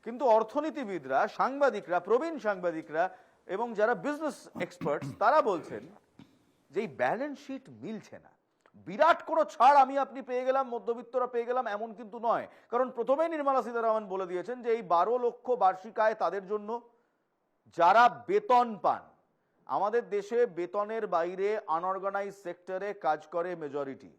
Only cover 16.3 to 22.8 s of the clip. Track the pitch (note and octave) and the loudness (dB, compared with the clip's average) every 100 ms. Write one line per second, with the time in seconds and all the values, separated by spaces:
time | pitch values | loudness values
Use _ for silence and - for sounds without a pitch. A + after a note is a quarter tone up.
16.3 | F#3+ F#3 G#3 G#3 A#3+ - _ _ _ _ | -2 -6 -8 -6 -10 -10 _ _ _ _
17.3 | _ _ _ _ - E3+ G#3 A#3+ C#3+ - | _ _ _ _ 4 6 8 6 4 0
18.3 | G3+ G#3 B3 A#3+ G3+ D#3+ A2+ - _ _ | 0 4 4 4 0 0 0 -6 _ _
19.3 | _ _ _ - C#3+ G3 A#3 F#3+ G3+ G3+ | _ _ _ -6 -2 0 0 -2 -6 -2
20.3 | A#3 A#3 E3+ F3 G#3 G#3 A3+ G#3 F3 E3+ | 0 0 0 -4 -4 -4 -4 -2 0 -2
21.3 | F#3 G3+ G#3+ - D#3+ F3+ F#3+ G3 G3 G3+ | -2 -2 -2 -2 -2 -2 -4 -4 -4 -6
22.3 | - F3 F3 - F#3 | -10 -12 -12 -10 -8